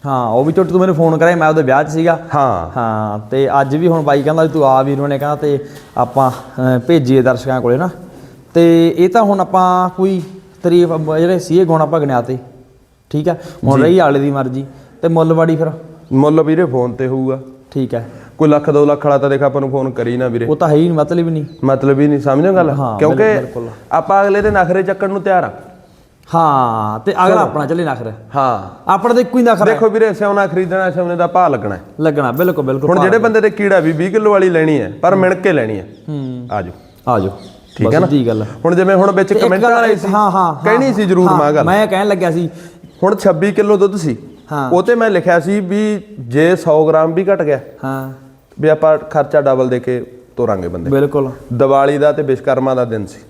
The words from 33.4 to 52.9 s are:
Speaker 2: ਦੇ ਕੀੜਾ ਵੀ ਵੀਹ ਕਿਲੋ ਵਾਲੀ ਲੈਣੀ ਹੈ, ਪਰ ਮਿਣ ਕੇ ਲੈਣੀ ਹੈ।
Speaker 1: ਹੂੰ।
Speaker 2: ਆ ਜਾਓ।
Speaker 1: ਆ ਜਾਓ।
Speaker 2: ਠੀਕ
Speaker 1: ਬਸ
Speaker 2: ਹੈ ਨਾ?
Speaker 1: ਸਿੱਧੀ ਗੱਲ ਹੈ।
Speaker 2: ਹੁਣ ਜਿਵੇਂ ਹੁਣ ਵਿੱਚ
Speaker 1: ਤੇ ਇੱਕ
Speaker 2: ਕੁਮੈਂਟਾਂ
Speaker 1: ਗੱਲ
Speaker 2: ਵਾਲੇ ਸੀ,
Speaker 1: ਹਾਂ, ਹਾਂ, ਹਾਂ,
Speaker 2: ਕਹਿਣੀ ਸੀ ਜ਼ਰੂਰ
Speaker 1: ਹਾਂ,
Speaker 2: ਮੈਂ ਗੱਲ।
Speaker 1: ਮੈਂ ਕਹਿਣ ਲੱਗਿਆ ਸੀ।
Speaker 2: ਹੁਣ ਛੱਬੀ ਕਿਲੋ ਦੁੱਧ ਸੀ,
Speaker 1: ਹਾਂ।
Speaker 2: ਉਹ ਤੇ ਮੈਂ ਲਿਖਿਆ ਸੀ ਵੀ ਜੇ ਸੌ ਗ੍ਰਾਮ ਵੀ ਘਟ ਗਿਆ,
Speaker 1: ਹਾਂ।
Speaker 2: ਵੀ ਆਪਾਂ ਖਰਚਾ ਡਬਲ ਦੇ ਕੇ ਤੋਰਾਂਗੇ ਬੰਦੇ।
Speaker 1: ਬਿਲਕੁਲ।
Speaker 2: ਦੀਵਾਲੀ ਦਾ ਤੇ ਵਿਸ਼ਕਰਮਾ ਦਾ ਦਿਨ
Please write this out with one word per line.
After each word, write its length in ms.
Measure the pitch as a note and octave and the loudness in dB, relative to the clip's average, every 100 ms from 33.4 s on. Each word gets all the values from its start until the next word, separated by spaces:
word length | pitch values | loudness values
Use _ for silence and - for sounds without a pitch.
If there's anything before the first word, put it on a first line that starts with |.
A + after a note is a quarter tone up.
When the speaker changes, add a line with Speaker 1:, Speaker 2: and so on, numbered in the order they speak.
Speaker 2:
ਦੇ 80 | G#3+ | 0
ਕੀੜਾ 300 | G#3+ G3+ F#3+ | 0 0 2
ਵੀ 120 | D#3+ | 2
ਵੀਹ 200 | D#3 F3+ | -2 -2
ਕਿਲੋ 200 | G#3+ G#3+ | 0 2
ਵਾਲੀ 180 | G3+ F#3+ | 2 2
ਲੈਣੀ 320 | E3 D#3+ D3 | 2 2 0
ਹੈ, 120 | F#2+ - | -2 -2
ਪਰ 140 | F3 F#3+ | 0 2
ਮਿਣ 200 | F#3 F#3 | 2 0
ਕੇ 160 | F#3+ | 0
ਲੈਣੀ 280 | D#3 A2 G#2 | 0 -2 -6
ਹੈ। 80 | G#2 - - | -10 -18 -12
Speaker 1:
ਹੂੰ। 380 | D3 C3 B2+ B2 | -10 -8 -10 -8
Speaker 2:
ਆ 100 | G#2+ | -8
ਜਾਓ। 120 | F2 - - - - A#2 | -8 -12 -20 -12 -2 -2
Speaker 1:
ਆ 40 | |
ਜਾਓ। 120 | F#2+ F#2+ - - - - | -2 -8 -20 -20 -20 -4
Speaker 2:
ਠੀਕ 100 | G#2+ | 0
Speaker 1:
ਬਸ 80 | D3 | 2
Speaker 2:
ਹੈ 40 | |
ਨਾ? 80 | F3+ | 2
Speaker 1:
ਸਿੱਧੀ 200 | C#3+ A#2 | 0 0
ਗੱਲ 140 | A2 | -2
ਹੈ। 60 | G#2+ - E3 | -6 -4 0
Speaker 2:
ਹੁਣ 100 | F3+ | 2
ਜਿਵੇਂ 200 | F#3 F#3+ | 2 4
ਹੁਣ 160 | G3 | 2
ਵਿੱਚ 180 | F#3 F#3+ | 2 0
Speaker 1:
ਤੇ 60 | G#3 | 0
ਇੱਕ 80 | |
Speaker 2:
ਕੁਮੈਂਟਾਂ 260 | - F#3+ A#3 | 2 2 2
Speaker 1:
ਗੱਲ 60 | A#3 | 2
Speaker 2:
ਵਾਲੇ 200 | A3+ G#3 | 2 0
ਸੀ, 120 | F#3+ | 0
Speaker 1:
ਹਾਂ, 240 | G3+ G#3 | 0 0
ਹਾਂ, 0 | |
ਹਾਂ, 320 | F#3 F3 C#3+ | 0 -2 -2
Speaker 2:
ਕਹਿਣੀ 300 | E3+ A3+ C4+ | 0 0 0
ਸੀ 120 | G#3 G3+ | 0 0
ਜ਼ਰੂਰ 220 | F3+ F3+ | 2 4
Speaker 1:
ਹਾਂ, 100 | F#3 | 2
Speaker 2:
ਮੈਂ 160 | D3 | 2
ਗੱਲ। 100 | D3+ | 2
Speaker 1:
ਮੈਂ 240 | D#3+ G3 G#3+ | 2 2 0
ਕਹਿਣ 200 | F#3+ G#3 | 0 0
ਲੱਗਿਆ 240 | F#3+ F3 | 0 -2
ਸੀ। 180 | E3 E3+ - - - - - | -2 -4 -8 -20 -20 -20 -2
Speaker 2:
ਹੁਣ 120 | F#3 G3+ | 0 2
ਛੱਬੀ 360 | G3 D#3+ G3 | 0 2 0
ਕਿਲੋ 260 | F#3+ G#3 G#3 | 0 0 2
ਦੁੱਧ 180 | G3 G3 | 2 0
ਸੀ, 220 | D#3+ A#2 - - - | -6 -6 -10 -20 -12
Speaker 1:
ਹਾਂ। 200 | D3+ C3 | -8 0
Speaker 2:
ਉਹ 120 | F3 | 0
ਤੇ 120 | F3+ A#3+ | 2 0
ਮੈਂ 140 | A3+ | 2
ਲਿਖਿਆ 300 | F#3 F3 E3+ | 0 2 0
ਸੀ 200 | D#3+ G3+ | 0 -2
ਵੀ 420 | F#3 G3+ G#3+ G#3 - - | -2 -2 -2 -4 -8 -16
ਜੇ 360 | A#2+ C3 E3 F3+ | -4 2 2 2
ਸੌ 320 | E3+ D#3 D#3 | 2 2 4
ਗ੍ਰਾਮ 260 | D#3 D#3+ | 2 2
ਵੀ 120 | E3 F#3+ | 0 0
ਘਟ 80 | G3 | 0
ਗਿਆ, 180 | D#3 C3+ - - | 0 -2 -4 -14
Speaker 1:
ਹਾਂ। 300 | C3+ C3+ C3 C3 - _ _ - | -10 -8 -10 -16 -20 _ _ -2
Speaker 2:
ਵੀ 100 | D#3 | 0
ਆਪਾਂ 280 | D#3 D#3 D#3 | 2 2 2
ਖਰਚਾ 440 | - D#3 C#3 D3+ | 0 -4 0 0
ਡਬਲ 280 | C#3 C3 B2+ | 2 0 0
ਦੇ 100 | B2+ | -2
ਕੇ 260 | B2+ B2 - - - - | -4 -6 -8 -18 -20 -4
ਤੋਰਾਂਗੇ 300 | A#2 G2 F2 | -2 -2 -4
ਬੰਦੇ। 220 | F2 E2 | -6 -2
Speaker 1:
ਬਿਲਕੁਲ। 420 | C#3 C#3+ C#3+ C3+ B2 - | 0 0 -2 -4 -8 -10
Speaker 2:
ਦੀਵਾਲੀ 440 | B2 C3+ C#3 C#3 D3 | -2 2 2 2 2
ਦਾ 140 | D3 | 0
ਤੇ 100 | C#3+ | 0
ਵਿਸ਼ਕਰਮਾ 540 | C#3 C3 - C3 C3 B2+ | -2 -2 -2 -2 0 -2
ਦਾ 100 | |
ਦਿਨ 200 | A#2+ | -2